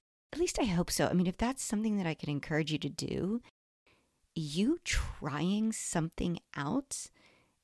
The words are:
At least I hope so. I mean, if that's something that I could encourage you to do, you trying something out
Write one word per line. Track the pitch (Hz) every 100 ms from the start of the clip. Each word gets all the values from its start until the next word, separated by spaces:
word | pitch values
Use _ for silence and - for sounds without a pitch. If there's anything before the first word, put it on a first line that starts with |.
| _ _ _
At | 294
least | 359 -
I | 254
hope | 170 170
so. | - 143
I |
mean, | 180 180
if | -
that's | 233 262
something | - 226 220 208
that | 175
I |
could | 151 147
encourage | 143 - 156 156
you | 151
to | -
do, | - - - 185 233 - _ _ _ _ _ _ _ _ -
you | 151 151 226 349
trying | - - - - 147 147 175 208 220
something | 220 - 170 160 - 175 165 - -
out | 143 254 269 - - - - _ _ _